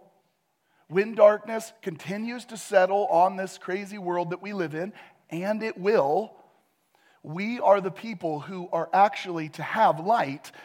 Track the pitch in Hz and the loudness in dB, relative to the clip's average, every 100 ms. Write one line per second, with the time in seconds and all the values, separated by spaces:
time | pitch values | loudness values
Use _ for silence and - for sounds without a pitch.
0 | _ _ _ _ _ _ _ _ - 175 | _ _ _ _ _ _ _ _ -4 0
1 | 214 220 208 208 214 226 220 - 196 151 | 0 6 6 6 -2 -8 -8 -12 -10 -10
2 | 147 208 226 247 - 214 - 196 185 202 | -8 -8 -8 -10 -12 -14 0 2 4 2
3 | 202 165 185 190 185 - - 190 196 208 | 2 4 2 0 -8 -10 -8 -8 -8 -8
4 | 175 175 170 180 202 202 160 156 196 - | -4 -2 -2 -6 -6 -4 -4 -4 -8 -10
5 | - _ _ 165 190 214 220 185 190 220 | -20 _ _ -6 -4 -2 -4 -2 2 4
6 | 139 170 220 - _ _ _ _ _ _ | 4 0 -2 -10 _ _ _ _ _ _
7 | _ _ 147 165 214 240 190 196 190 - | _ _ -12 -6 -6 0 4 4 2 -8
8 | 226 196 160 147 139 185 175 165 156 185 | -12 -8 -6 -6 -8 -10 -6 -4 0 4
9 | 208 208 190 165 156 - 135 220 202 156 | 4 2 -6 -6 -8 -8 -6 2 4 4
10 | 185 226 139 143 - - | 0 0 0 -6 -14 -20